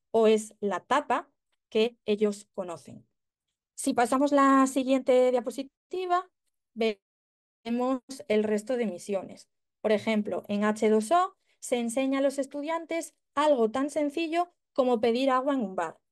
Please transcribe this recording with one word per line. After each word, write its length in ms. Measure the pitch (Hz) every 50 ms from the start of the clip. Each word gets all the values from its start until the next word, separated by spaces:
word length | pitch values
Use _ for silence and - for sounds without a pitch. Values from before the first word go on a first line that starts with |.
| _ _
o 160 | - 226 220 214
es 280 | 220 214 214 - - -
la 220 | - 202 190 180
tapa 480 | - - 254 294 294 - 247 294 359 _ _ _ _ _ _ _ _ _
que 280 | - 220 220 233 233 _ -
ellos 420 | - 214 208 214 208 202 208 - _ -
conocen. 540 | - 190 180 165 160 - - - - - _ _ _ _ _ _ _ _ _ _ _ _ _ _
Si 180 | - - 277 262
pasamos 380 | 240 240 240 277 262 285 285
la 360 | 294 277 269 269 269 269 269 262
siguiente 640 | 269 269 262 254 269 262 262 - 247 254 254 254
diapositiva, 1000 | 247 247 226 262 - - 269 269 _ _ _ _ - 359 370 359 349 359 370 370 _ _ _ _ _ _ _ _ -
vemos 1300 | 220 226 220 208 _ _ _ _ _ _ _ _ _ _ _ _ _ - 233 233 240 247 254 262 254 _ - 269 - - -
el 160 | 214 214 208
resto 340 | 208 214 202 208 - 262 240
de 80 | 240
misiones. 640 | 202 175 170 - - 202 185 180 - - - - _ _ _ _ _ _ _
Por 100 | - 214
ejemplo, 520 | 214 202 - 226 220 214 208 208 185 175 - -
en 160 | 208 202 208
H 260 | 214 214 220 233 214
dos 220 | 214 220 214 220
O 240 | 330 349 370 381 - _ _ _ _ _
se 180 | - - 247 240
enseña 400 | 233 233 233 269 269 269 269 269
a 20 |
los 180 | 277 277 269 277
estudiantes 760 | 269 269 - 285 285 311 330 330 330 - 330 330 311 - _ _ _ _ -
algo 360 | 285 294 302 294 247 226 220
tan 180 | 220 262 277 294
sencillo 600 | - 320 294 294 285 330 339 311 320 339 349 349 _ _ _ _ -
como 260 | - 262 254 247 226
pedir 280 | 240 233 226 247 269 269
agua 240 | 254 254 254 285 277
en 80 | 269
un 140 | 226 190 190
bar, 240 | 185 170 160 - _ _ _